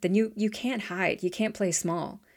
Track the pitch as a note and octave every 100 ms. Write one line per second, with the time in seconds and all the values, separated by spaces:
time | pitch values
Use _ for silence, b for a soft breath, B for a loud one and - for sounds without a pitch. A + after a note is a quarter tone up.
0 | F3 G3 A3 G#3 G#3+ - B3 A#3+ - F3+
1 | F3+ - F3+ F3 G#3+ - G3 D#3+ E3+ E3+
2 | D3 - b